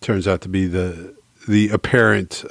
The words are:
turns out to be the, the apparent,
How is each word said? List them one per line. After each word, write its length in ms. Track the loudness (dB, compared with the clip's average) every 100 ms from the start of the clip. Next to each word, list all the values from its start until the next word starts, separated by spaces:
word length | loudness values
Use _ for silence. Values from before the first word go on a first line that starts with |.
turns 260 | -4 -2 0
out 140 | -2
to 80 | -2
be 180 | -2 0
the, 480 | -2 -4 -6 -16 -20 _ _ 0
the 220 | 2 2
apparent, 760 | 0 0 4 4 2 -2 -12 -4